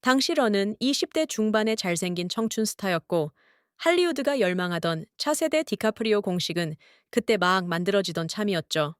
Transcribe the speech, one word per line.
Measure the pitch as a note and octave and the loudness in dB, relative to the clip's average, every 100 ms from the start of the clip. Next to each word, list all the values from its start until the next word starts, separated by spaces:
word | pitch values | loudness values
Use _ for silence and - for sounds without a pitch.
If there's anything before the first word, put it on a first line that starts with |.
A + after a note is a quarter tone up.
당시 | B3+ C4 - | 4 2 2
런은 | D#4 A#3 G3+ G3+ A3 | 2 2 2 0 -2
이십 | B3+ C#4 - | -2 -2 -2
대 | D#4+ | -2
중반의 | D#4 - G#3+ G#3+ A3 A3 | -2 0 2 2 2 -2
잘생긴 | F#3 E3+ F3+ F3 F3+ | -2 -2 -2 -4 -4
청춘 | - A3+ - | -4 -4 -2
스타였고 | A3 - G3 E3 - F3 D3+ _ _ _ _ _ | -4 -2 -2 -2 0 -2 -2 _ _ _ _ _
할리우드가 | E4 F4 F4 C#4 C#4 C#4+ | 2 2 2 0 -2 2
열망하던 | F3+ F3+ F3+ E3+ E3 D#3+ F#3 _ | 0 0 -2 -2 -2 -4 -8 _
차세대 | D4 D4+ D#4+ D#4 | -2 0 2 0
디카프리오 | D#4+ G#3 A3 G#3+ A3+ G#3 | 0 -2 -2 -2 0 0
공식은 | G3+ F3+ - E3+ E3 D#3 _ _ _ | 0 -4 -2 -4 -4 -8 _ _ _
그때 | - - G#3 | -2 2 2
막 | F3+ F#3+ | 4 2
만들어지던 | F3 E3+ F3+ G3+ F3+ E3+ E3 | 0 -2 2 0 0 -4 -6
참이었죠. | - G#3 F3 - D#3+ D3 | -4 -2 -2 -2 -2 -2